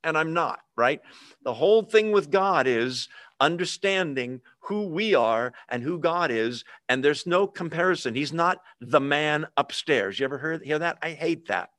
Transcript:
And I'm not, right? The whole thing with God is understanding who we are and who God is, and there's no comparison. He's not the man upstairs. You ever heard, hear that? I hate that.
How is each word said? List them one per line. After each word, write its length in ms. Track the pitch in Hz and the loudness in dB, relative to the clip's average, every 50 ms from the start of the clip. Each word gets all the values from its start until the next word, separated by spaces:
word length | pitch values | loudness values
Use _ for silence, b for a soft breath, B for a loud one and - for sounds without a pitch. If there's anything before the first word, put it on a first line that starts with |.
And 160 | - 165 156 156 | -4 0 0 0
I'm 160 | 156 160 160 | 0 0 0
not, 260 | 175 160 127 - - _ _ _ | -2 -2 -2 -4 -8 _ _ _
right? 240 | - 120 127 147 - B B B B B B B B _ | 2 2 2 2 0 B B B B B B B B _
The 100 | 131 113 | -6 -2
whole 280 | 113 147 190 220 226 | 2 4 4 4 4
thing 280 | 208 - - 220 214 214 | 4 4 4 4 4 6
with 200 | 208 202 180 147 | 2 2 2 2
God 360 | 175 196 190 196 185 156 127 | 0 2 2 4 4 4 4
is 420 | 131 123 113 117 127 127 123 - B B B B B B B | 4 2 2 0 0 -2 -6 -10 B B B B B B B
understanding 1000 | 135 151 170 170 180 160 - - - 196 196 190 185 160 139 135 123 123 127 127 b b b b | 0 0 0 -2 -4 -6 -6 -4 -2 -2 0 0 -2 -2 -4 -4 -6 -6 -8 -12 b b b b
who 280 | - - 202 208 208 185 | -10 -6 -4 -4 -4 -4
we 260 | 156 175 220 220 185 | -4 -2 0 2 4
are 380 | 135 120 110 113 113 120 123 B B B B | 4 4 4 2 0 -2 -4 B B B B
and 160 | 123 123 120 | -8 -6 -4
who 140 | 143 180 165 | -4 -4 0
God 320 | 151 170 165 175 170 143 | 0 0 0 2 0 0
is, 320 | 120 113 110 117 123 117 B B B B B - | 0 0 0 -2 -4 -6 B B B B B -2
and 160 | 127 131 131 | -2 2 2
there's 220 | 147 147 - - | 2 2 2 -2
no 200 | 175 170 185 202 | 0 2 2 0
comparison. 720 | 190 _ - 180 165 160 165 175 185 180 156 - 127 110 | 0 _ -8 -8 -6 -2 0 0 0 0 0 -2 -4 -4
He's 160 | 131 147 135 | -4 -4 -4
not 280 | 147 165 170 180 233 - B B B B | -2 0 0 0 0 -2 B B B B
the 200 | 120 113 120 147 | -6 2 2 2
man 460 | 135 139 143 147 151 151 151 147 151 - _ | 2 4 0 0 2 0 0 -2 -4 -2 _
upstairs. 600 | - 143 - - - - - 147 120 98 95 98 98 | -2 -2 -2 -4 -8 0 2 2 2 2 0 -2 -4
You 60 | 135 | -4
ever 140 | 131 143 135 | -4 -4 -6
heard, 240 | 139 160 165 156 | -6 -6 -8 -8
hear 180 | - 131 151 151 | -4 -4 -4 -2
that? 180 | 165 170 - _ | -2 -4 -4 _
I 120 | - 165 | -8 -10
hate 340 | 165 147 156 - 165 165 165 | -8 -4 -4 -4 -4 -4 _
that. 240 | - - 92 - - _ | -6 -6 -6 -6 -8 _